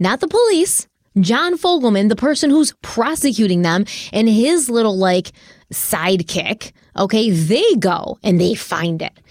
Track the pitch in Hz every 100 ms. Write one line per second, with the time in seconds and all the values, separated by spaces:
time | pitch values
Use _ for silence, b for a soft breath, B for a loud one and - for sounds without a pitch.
0 | 180 254 339 427 480 359 359 - - _
1 | _ 196 180 240 349 359 359 349 240 196
2 | 208 214 269 302 302 294 302 - - -
3 | 233 320 285 214 214 175 175 170 208 B
4 | B 202 226 220 254 349 254 233 220 190
5 | 185 190 - b b b b - - 185
6 | 170 190 170 - - - - b b -
7 | 196 220 226 175 160 233 453 294 185 175
8 | - - - 180 175 220 - 160 170 160
9 | 160 - _